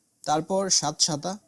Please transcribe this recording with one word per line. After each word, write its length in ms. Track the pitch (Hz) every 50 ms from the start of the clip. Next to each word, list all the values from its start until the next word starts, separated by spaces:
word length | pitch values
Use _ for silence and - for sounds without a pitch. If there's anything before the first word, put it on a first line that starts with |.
| _ _ _ _ -
তারপর 380 | - 151 160 160 - 196 190 196 185 180 -
সাত 160 | - 147 151 - -
সাতা 260 | - 156 143 151 180 196 208 _